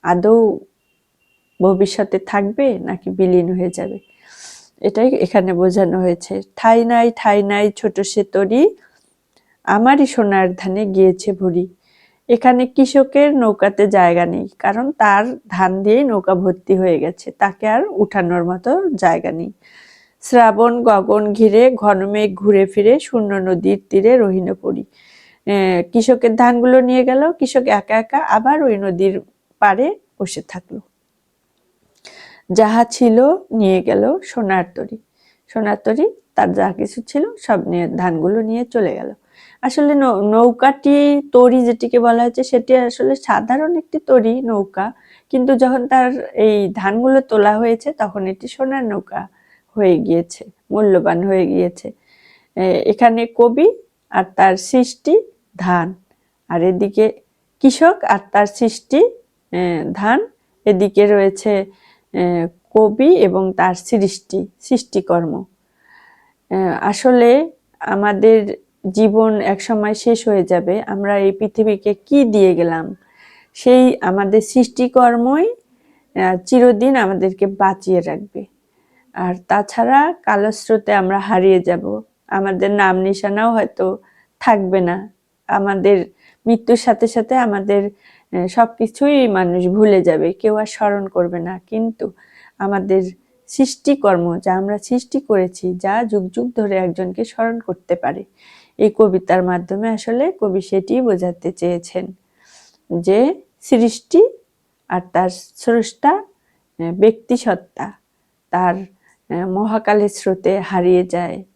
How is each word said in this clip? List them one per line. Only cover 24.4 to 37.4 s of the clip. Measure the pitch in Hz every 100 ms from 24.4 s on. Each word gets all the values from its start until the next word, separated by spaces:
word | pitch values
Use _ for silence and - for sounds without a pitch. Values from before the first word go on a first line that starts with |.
| 185
পড়ি।" | 190 - - - _ _ _ _ _ -
এ, | 202 190 180
কৃষকের | 175 233 226 247 240 220
ধানগুলো | 240 240 247 254
নিয়ে | 254 254
গেল, | 254 262 302
কৃষক | 339 254 269 254
একা | 208 - 220
একা | 220 269 -
আবার | 214 240 302
ওই | 277 208
নদীর | 196 175 190 190 - _ _ _
পাড়ে | 208 196 285 415 _ _
বসে | 185 - -
থাকলো। | 180 _ - _ _ _ _ _ _ _ _ _ _ _ _ - - - _ _
যাহা | 190 214 226
ছিল | 240 - 240 220 269 370 -
নিয়ে | 226 196 185
গেল | 180 196 220 349
সোনার | - - 202 190 180
তরী। | - - 220 _ _ _ _ _
সোনার | 233 208 208
তরী | - 226 392 - _
তার | - 202
যা | 196 190
কিছু | - 202 -
ছিল | 226 285 403
সব | 453